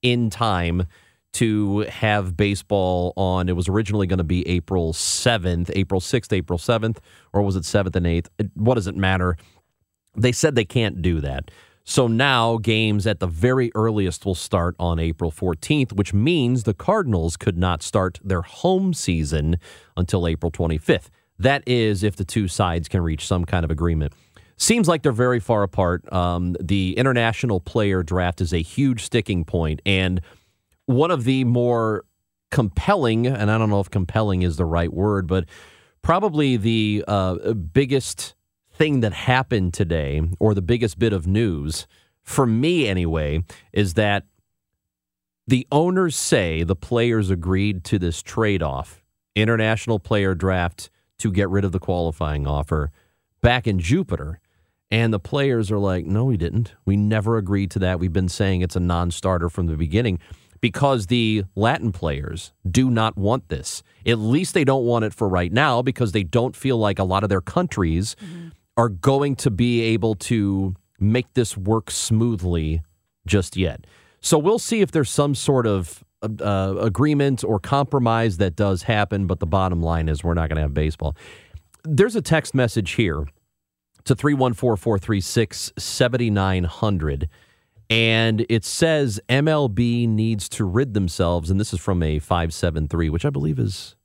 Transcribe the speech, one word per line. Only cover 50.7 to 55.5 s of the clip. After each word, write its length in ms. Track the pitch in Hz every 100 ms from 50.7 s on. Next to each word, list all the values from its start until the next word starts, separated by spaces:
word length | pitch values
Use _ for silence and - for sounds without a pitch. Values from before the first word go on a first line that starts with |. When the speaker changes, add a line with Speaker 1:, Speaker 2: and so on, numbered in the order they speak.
| - - _ _ _
Speaker 1:
to 120 | 113
get 180 | 95 98
rid 160 | 98 98
of 60 |
the 80 | 87
qualifying 680 | - 90 82 78 78 73 71
offer, 440 | 73 73 78 73 - _ _ _ _
back 260 | 120 123 117
in 120 | 95
Jupiter. 600 | 85 151 185 76 73 85 _ _ _ _ _
And 220 | 110 117
the 60 | 104
players 520 | - 143 139